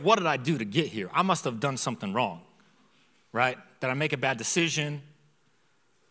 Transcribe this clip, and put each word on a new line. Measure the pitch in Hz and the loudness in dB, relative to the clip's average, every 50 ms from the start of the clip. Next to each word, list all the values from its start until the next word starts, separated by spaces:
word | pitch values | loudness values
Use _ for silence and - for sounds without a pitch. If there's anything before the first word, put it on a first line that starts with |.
"What | 143 190 226 214 | 2 4 4 4
did | 175 160 | 4 2
I | 143 | 0
do | 131 120 143 165 135 | 0 0 0 0 0
to | 113 | -2
get | 101 101 156 156 | -2 0 0 0
here? | - 107 110 95 90 | 0 -2 -6 -6 -2
I | - 151 | 0 2
must | 180 190 175 - | 2 2 2 0
have | - 139 120 110 | 0 -4 -4 -2
done | 120 143 131 | -2 -2 -2
something | 123 - 139 117 - - 98 | -2 -2 -4 -4 -4 -4 -2
wrong," | 95 120 123 101 85 82 - - _ _ _ _ _ _ _ _ _ _ _ _ _ _ _ _ | 0 0 0 0 -2 -8 -16 -20 _ _ _ _ _ _ _ _ _ _ _ _ _ _ _ _
right? | - 113 127 127 127 - - - - - | 0 2 2 2 0 -4 -10 -20 -10 -6
Did | - 127 | -4 -2
I | 131 | 0
make | 139 156 147 | 0 0 -2
a | 147 | -2
bad | 131 135 131 131 110 | 0 0 -2 -2 -2
decision? | 113 - - 175 170 160 135 156 147 147 147 143 - - - _ _ _ _ _ _ _ _ _ _ _ _ _ _ _ _ _ _ _ | -2 0 2 2 2 2 0 -2 -4 -4 -6 -8 -12 -16 -20 _ _ _ _ _ _ _ _ _ _ _ _ _ _ _ _ _ _ _